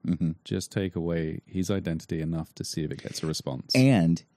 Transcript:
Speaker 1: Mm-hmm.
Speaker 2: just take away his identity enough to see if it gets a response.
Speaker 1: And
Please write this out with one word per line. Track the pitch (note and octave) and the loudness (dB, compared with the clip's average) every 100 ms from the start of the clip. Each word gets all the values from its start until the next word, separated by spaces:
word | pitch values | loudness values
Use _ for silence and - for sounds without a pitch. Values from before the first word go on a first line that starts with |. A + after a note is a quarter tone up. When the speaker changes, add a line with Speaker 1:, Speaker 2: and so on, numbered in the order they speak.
| E2+ | -4
Speaker 1:
Mm-hmm. | F2 E2 D#2+ | 0 -2 -4
Speaker 2:
just | - F#2+ - | -6 -6 -4
take | G#2+ F#2+ | -4 -2
away | F2 E2+ E2+ D#2+ - - | -2 -2 -2 -2 -6 -6
his | F#2 F#2 | -4 0
identity | G2 F2 D#2+ - E2 | 0 -2 -4 -4 -4
enough | D#2+ E2 E2 | -2 -4 -6
to | - | -10
see | - E2 | -8 -4
if | D2+ | -4
it | - | -6
gets | - - | -10 -6
a | D#2 | -4
response. | D#2 C#2+ C2 - | -4 -6 -8 0
Speaker 1:
And | C3 C3+ A2 E2+ E2 - | 6 6 6 6 2 -2